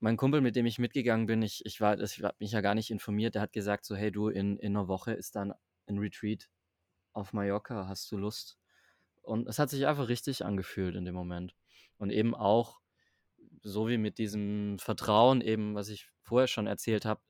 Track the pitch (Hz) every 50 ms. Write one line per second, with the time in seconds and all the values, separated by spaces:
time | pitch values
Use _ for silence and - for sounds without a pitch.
0 | 113 110 113 110 - 135 143 151 135 123 107 127 117 117 110 - 120 117 - 143
1 | 117 120 113 113 113 101 113 110 110 104 - - - 107 - - 110 104 104 98
2 | 101 101 - - - 101 - - 107 101 107 110 95 98 101 110 107 - 117 101
3 | - - 104 104 110 113 - 110 107 - - 110 98 104 101 101 - - 107 98
4 | 104 107 95 104 107 107 - 98 98 101 101 - - 101 101 104 98 90 95 92
5 | - 117 113 - - - - 104 101 - - - _ _ _ _ _ - 104 101
6 | 104 101 - - - 104 107 - - - _ _ _ _ _ _ _ _ _ _
7 | _ _ - 110 101 - - 107 101 101 98 104 - - 123 107 95 92 95 -
8 | - - - 101 98 104 107 - - - - _ _ _ _ _ _ _ _ _
9 | _ _ _ _ - - 113 110 120 - 113 - 147 139 147 139 139 139 151 143
10 | 135 110 120 120 - 143 131 - 95 95 104 95 92 - - - 95 90 87 95
11 | 90 90 90 92 90 87 87 87 90 87 - _ _ _ _ - - _ _ -
12 | 104 98 110 107 107 117 117 117 110 98 107 117 120 - - - _ _ _ _
13 | _ _ _ _ _ _ _ _ - - - - - 107 95 104 110 113 123 113
14 | 107 107 - - 113 104 101 107 104 101 104 104 104 104 101 95 - - 107 -
15 | - - 104 107 117 127 135 127 - - 110 107 107 107 104 104 101 104 107 98
16 | - - _ _ _ - 120 123 131 123 - - 104 104 101 - - - 110 104
17 | - 110 107 - _ _